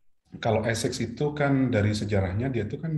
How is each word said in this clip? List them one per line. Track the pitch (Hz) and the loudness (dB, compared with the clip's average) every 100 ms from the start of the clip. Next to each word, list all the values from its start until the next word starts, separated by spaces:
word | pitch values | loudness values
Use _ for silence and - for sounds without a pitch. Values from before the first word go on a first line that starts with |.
| - _ _ - | -20 _ _ -4
kalau | 120 110 | 0 2
Essex | 113 113 135 - | 2 0 -2 -2
itu | 113 - 147 | -6 -2 -2
kan | 147 143 135 127 | 0 2 2 2
dari | 110 104 | 2 2
sejarahnya | 107 101 101 92 95 135 | 0 0 0 0 0 -2
dia | 117 | -2
itu | 104 139 | -4 -6
kan | 165 | -4